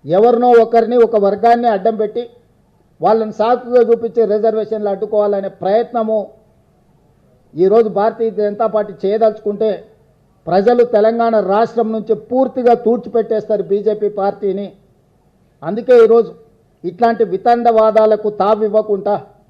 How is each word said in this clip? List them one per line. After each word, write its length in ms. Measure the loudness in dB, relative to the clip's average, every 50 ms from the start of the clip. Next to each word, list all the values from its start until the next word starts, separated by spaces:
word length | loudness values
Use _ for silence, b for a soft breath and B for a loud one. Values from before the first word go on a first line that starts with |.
| _
ఎవరినో 460 | 0 2 2 4 4 4 2 4 4
ఒకరిని, 460 | 6 4 4 4 2 0 0 2 2
ఒక 180 | 2 2 4 2
వర్గాన్ని 520 | 0 0 0 0 2 2 2 2 2 2
అడ్డం 280 | 0 -2 0 -2 -2 -2
పెట్టి 340 | -2 -6 -4 -4 -8 -10 -10 _ _ _ _ _ _ _ _ _ _ _ _ _ _
వాళ్ళని 320 | 0 0 0 0 -2 -6 -4
సాకుగా 580 | -4 0 0 0 -2 -2 0 2 2 4 4
చూపించి 340 | 2 0 0 -4 -2 0 0
రిజర్వేషన్లు 640 | 0 0 0 0 0 0 -2 -4 -4 -6 -6 -4 -4
అడ్డుకోవాలనే 580 | -4 -4 -6 -2 0 0 0 0 -2 -4 -6
ప్రయత్నము 800 | -8 -12 _ -2 0 0 0 0 -2 -4 -6 -4 -2 -2 -4 -4 -6 -14 _ _ _ _ _ _ _ _ _ _ _ _ _ _ _ _ _ _ _ _ _ _ _ -4
ఈరోజు 340 | 0 0 4 4 4 2 2
భారతీయ 400 | 0 -2 -2 -2 -2 -2 -4 -4
జనతా 380 | -2 -2 -4 -4 -2 -2 -4
పార్టీ 400 | -2 -2 -2 -4 -4 -8 -6 -4
చేయదలుచుకుంటే, 800 | -2 0 2 0 0 0 -2 -8 -8 -4 -2 -2 -2 -4 -6 -10 -20 _ _ _ _ _ _ _ _ _ _ _
ప్రజలు 360 | -2 -2 2 2 2 2 2 2
తెలంగాణ 560 | 2 2 2 2 2 0 0 -2 0 0 0
రాష్ట్రం 520 | 0 0 0 0 0 -2 -2 -4 -4 -2
నుంచి 240 | -4 -8 -4 -4 -4
పూర్తిగా 580 | -4 -4 -4 0 0 0 0 -2 -2 2 2 2
తూర్చిపెట్టేస్తారు 920 | 2 2 -2 -2 -2 -4 -4 -4 -4 -2 -2 -4 -4 -2 -2 -4 -4 -2
బీజేపీ 460 | -2 -4 -2 0 -2 -2 -2 -4 -6
పార్టీని. 640 | -4 -2 -4 -4 -4 -4 -6 -6 -6 -6 -8 -12 -16 _ _ _ _ _ _ _ _ _ _ _ _ _ _ _ _ _ -10
అందుకే 400 | -8 -8 -6 2 4 6 6 6
ఈరోజు 300 | 6 4 2 2 -2 -8 -20 -20 _ _ _ _ _ _ _ -12
ఇట్లాంటి 380 | -12 -4 -2 0 0 0 0 -2
వితండవాదాలకు 1080 | -2 -2 -2 0 0 0 2 2 2 2 4 2 2 2 2 2 2 2 0 -2 -6
తావివ్వకుండా 920 | -4 -2 0 0 0 0 -2 0 0 -2 0 0 -4 -4 -2 -4 -4 -4 -6 -14 _ _ _